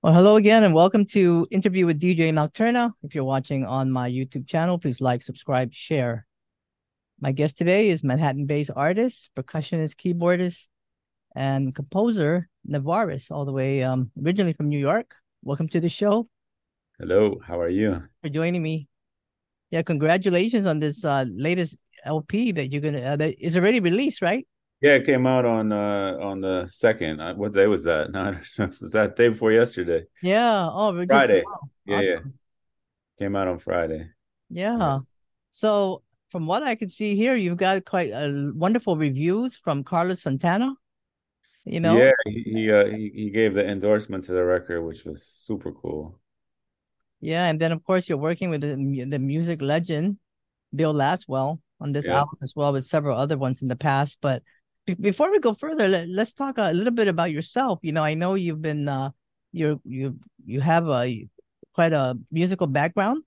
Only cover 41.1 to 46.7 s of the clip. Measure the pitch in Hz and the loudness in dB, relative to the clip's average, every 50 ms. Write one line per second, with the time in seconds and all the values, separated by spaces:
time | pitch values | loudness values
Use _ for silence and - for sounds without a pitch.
41.1 | _ _ _ _ _ _ _ _ _ _ _ - - 165 170 - 110 113 123 135 | _ _ _ _ _ _ _ _ _ _ _ -8 -4 0 2 4 6 8 8 8
42.1 | 131 120 - 104 104 117 110 107 110 113 110 107 107 104 101 101 104 107 107 101 | 6 4 2 -6 -6 -6 -6 -4 -4 -2 2 4 6 6 4 4 0 -6 -8 -10
43.1 | 101 107 107 104 98 110 113 107 95 98 101 95 101 98 92 104 107 107 107 - | -8 -8 -8 -4 0 2 2 2 2 2 0 0 -2 -2 2 2 2 2 2 -4
44.1 | 95 92 90 - 90 90 90 90 90 90 87 - 87 85 82 82 80 - - 85 | -10 -10 -8 -4 -2 0 2 2 2 0 0 -4 -6 -6 -6 -8 -10 -12 -14 -16
45.1 | 76 76 - - - - - - 110 95 - - 76 - - - 78 78 76 82 | -16 -16 -18 -20 -20 -20 -10 -10 -10 -8 -8 -12 -14 -10 -10 -10 -8 -8 -10 -12
46.1 | 90 _ _ _ _ _ _ _ _ _ _ _ | -18 _ _ _ _ _ _ _ _ _ _ _